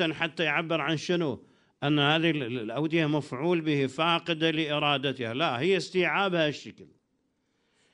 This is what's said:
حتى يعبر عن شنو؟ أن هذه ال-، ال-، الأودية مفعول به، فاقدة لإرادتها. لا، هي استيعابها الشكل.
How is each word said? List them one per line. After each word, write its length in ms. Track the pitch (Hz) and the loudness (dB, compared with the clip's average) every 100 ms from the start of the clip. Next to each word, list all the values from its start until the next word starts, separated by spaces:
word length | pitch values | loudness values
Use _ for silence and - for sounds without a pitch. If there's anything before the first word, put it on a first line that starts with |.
| 165 | -2
حتى 320 | 147 165 - | -2 -4 -2
يعبر 380 | 156 151 160 160 | 0 0 0 -2
عن 160 | 147 156 | 0 -2
شنو؟ 460 | - 175 156 101 - _ _ _ | 0 0 0 -4 -12 _ _ _
أن 160 | 143 151 | 0 4
هذه 320 | 143 160 165 | 4 4 2
ال-، 120 | 151 | 0
ال-، 160 | 117 123 | -4 -6
الأودية 460 | 110 120 160 165 151 | -4 -4 0 0 2
مفعول 560 | 151 147 127 170 175 | 0 -2 -4 0 0
به، 260 | 156 143 131 | 0 0 0
فاقدة 640 | 160 165 170 170 156 165 | 0 0 0 0 0 2
لإرادتها. 800 | 165 151 147 147 139 139 127 113 | 2 0 0 2 0 -2 -4 -4
لا، 260 | 123 165 120 | -2 -2 0
هي 180 | 175 190 | 2 0
استيعابها 680 | 190 180 165 165 196 170 151 | 0 0 0 0 0 2 0
الشكل. 400 | - 110 95 92 _ _ _ _ _ _ _ _ _ _ | -2 -10 -18 -20 _ _ _ _ _ _ _ _ _ _